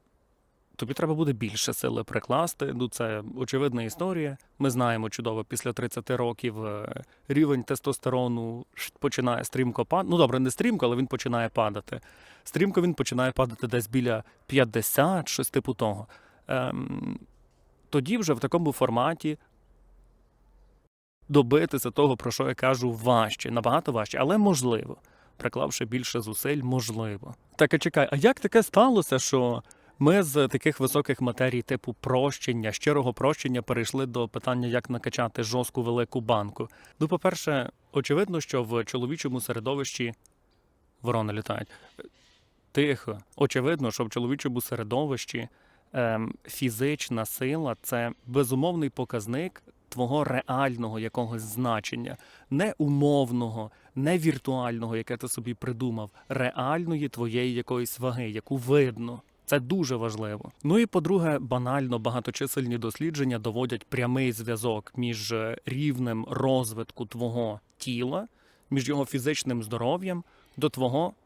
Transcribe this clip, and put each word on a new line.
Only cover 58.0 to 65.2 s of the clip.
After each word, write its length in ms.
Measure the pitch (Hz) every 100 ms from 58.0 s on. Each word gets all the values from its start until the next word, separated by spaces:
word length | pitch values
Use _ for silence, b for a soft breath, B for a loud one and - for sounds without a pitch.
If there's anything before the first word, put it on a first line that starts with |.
| 127 120 113
яку 280 | 107 - 135
видно. 640 | 120 147 131 110 117 - - _ -
Це 140 | 143
дуже 360 | 123 190 139 123
важливо. 560 | 113 107 107 107 - -
Ну 160 | 147 202
і, 60 | 233
по-друге, 540 | 180 156 196 165 147
банально 600 | 120 123 123 139 131 117
багаточисельні 800 | 113 120 117 - 139 - 123 120
дослідження 640 | 113 - 160 151 131 120
доводять 460 | 113 113 127 120 -
прямий 460 | 127 120 127 131
зв'язок 640 | 110 117 113 117 107 - -
між, 360 | 120 110